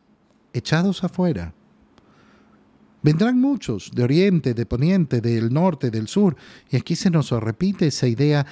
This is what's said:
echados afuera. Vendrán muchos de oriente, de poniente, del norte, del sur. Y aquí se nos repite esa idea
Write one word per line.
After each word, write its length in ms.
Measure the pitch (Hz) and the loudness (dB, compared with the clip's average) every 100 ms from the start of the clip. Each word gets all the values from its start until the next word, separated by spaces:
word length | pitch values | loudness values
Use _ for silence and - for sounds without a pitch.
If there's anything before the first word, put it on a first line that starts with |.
| _ _ _ _ _ | _ _ _ _ _
echados 500 | 123 - 156 190 180 | -10 -2 0 0 0
afuera. 520 | 180 - 180 113 85 - _ _ _ _ _ _ _ _ _ _ _ _ _ _ | -4 -2 -2 -2 -6 -14 _ _ _ _ _ _ _ _ _ _ _ _ _ _
Vendrán 360 | 147 156 226 254 | 0 2 2 2
muchos 520 | 262 277 - 104 - | 2 0 -4 -8 -6
de 100 | 120 | -2
oriente, 500 | 123 147 196 175 135 | 2 4 4 2 0
de 120 | 113 113 | -4 -4
poniente, 560 | 120 151 190 151 123 | -2 0 2 0 0
del 320 | 117 117 117 | 0 0 0
norte, 380 | 135 185 151 127 | 2 0 0 -2
del 160 | 110 110 | -4 -4
sur. 280 | 196 208 139 - - - | 0 2 0 -10 -20 -4
Y 60 | 127 | -4
aquí 180 | - 170 | -2 -2
se 140 | 196 | 0
nos 200 | 165 127 | 0 0
repite 580 | 117 107 113 185 190 165 | -2 -2 -2 -2 0 -2
esa 200 | - 127 | 0 0
idea 380 | 113 147 147 139 | 2 2 2 -2